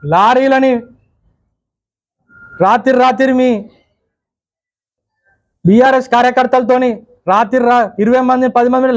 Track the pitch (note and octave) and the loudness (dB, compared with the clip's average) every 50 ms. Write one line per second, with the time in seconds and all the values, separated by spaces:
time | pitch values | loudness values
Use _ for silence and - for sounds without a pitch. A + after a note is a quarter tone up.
0 | - C#3+ D#3+ F3+ G3+ A3+ B3+ B3+ C4+ C4+ C4+ C4+ C4+ C4 B3 A#3 A#3 - - _ | -6 -2 0 2 2 2 2 2 2 0 0 0 0 0 -2 -4 -6 -12 -20 _
1 | _ _ _ _ _ _ _ _ _ _ _ _ _ _ _ _ _ _ _ _ | _ _ _ _ _ _ _ _ _ _ _ _ _ _ _ _ _ _ _ _
2 | _ _ _ _ _ _ - - - - - - F3 F#3+ A3+ A#3+ B3 C4 C4 B3 | _ _ _ _ _ _ -20 -20 -20 -20 -8 -4 -2 0 0 0 0 0 0 2
3 | B3+ C4 B3 G3+ C4+ C4+ B3+ B3+ B3+ B3+ A#3+ G3+ G#3+ - _ _ _ _ _ _ | 0 0 0 0 -2 -2 0 0 0 -2 -2 -4 -8 -14 _ _ _ _ _ _
4 | _ _ _ _ _ _ _ _ _ _ _ _ _ _ _ _ _ _ _ _ | _ _ _ _ _ _ _ _ _ _ _ _ _ _ _ _ _ _ _ _
5 | _ _ _ _ _ _ _ _ _ _ _ _ - E3+ G3+ A#3 B3+ C4+ C4+ C4 | _ _ _ _ _ _ _ _ _ _ _ _ 0 2 4 4 4 4 2 0
6 | B3+ B3+ A#3 A#3+ B3 B3+ B3 B3+ C4 C4 C4 B3+ B3 G#3+ B3 B3+ B3+ B3 A3 - | -2 -2 0 0 0 0 0 -2 0 0 0 0 0 0 0 0 0 -2 -4 -8
7 | - _ _ _ _ E3+ F#3+ G#3 A#3 G3 B3 B3+ A#3+ A#3+ B3 A#3+ A3+ F#3+ - - | -12 _ _ _ _ -2 0 0 0 0 -2 -2 0 0 0 0 -2 -2 -4 -4
8 | G#3 A3+ B3 C4 B3+ B3+ B3+ B3+ B3+ B3+ - A#3+ A#3+ B3 B3 C4 C4 C4 B3 | -2 0 0 0 0 0 0 0 -2 -2 0 0 0 0 0 0 0 0 0